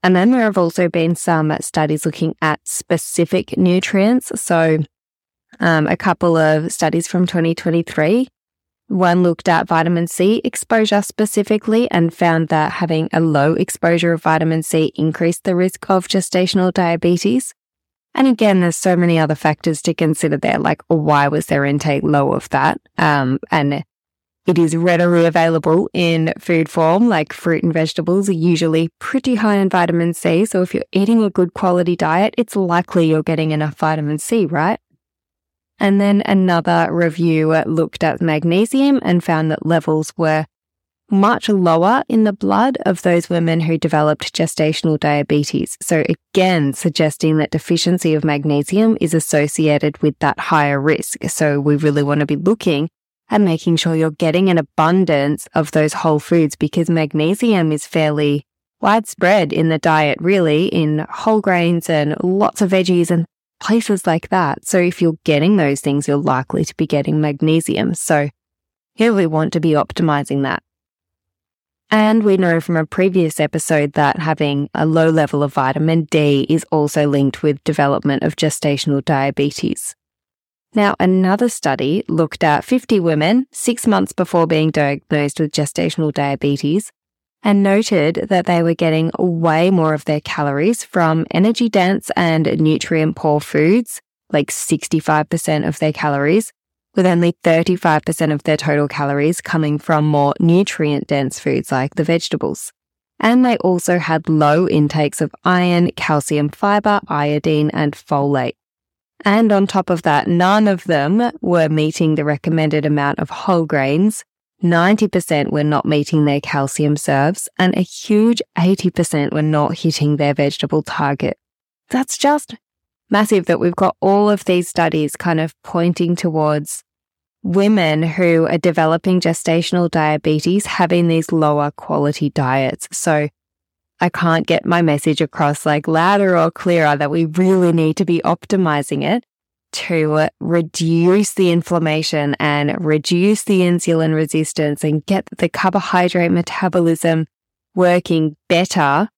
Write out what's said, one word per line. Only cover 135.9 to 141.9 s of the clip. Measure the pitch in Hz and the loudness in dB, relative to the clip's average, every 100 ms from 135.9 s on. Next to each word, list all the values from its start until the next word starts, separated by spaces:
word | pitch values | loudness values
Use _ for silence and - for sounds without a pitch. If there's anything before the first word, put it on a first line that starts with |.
| 160 175 202 196 175 | 0 2 2 2 2
or | 165 | 0
clearer | - 185 175 151 147 | -2 -2 2 2 0
that | 147 | -2
we | 165 165 | -2 -2
really | 156 185 190 175 | 0 2 4 2
need | 165 156 156 | 2 0 0
to | 180 | 0
be | 170 - | 0 0
optimizing | 170 - 196 175 147 143 143 | -4 -2 0 0 -2 -2 -4
it | 143 233 _ _ _ _ _ | -2 -2 _ _ _ _ _
to | - - 170 156 151 156 _ | -12 -4 -2 0 0 -2 _
reduce | - 170 160 - 165 165 170 196 208 | -2 -2 -2 -4 0 2 4 2 0
the | - 185 | 0 2
inflammation | 170 - 170 160 | 2 0 -2 0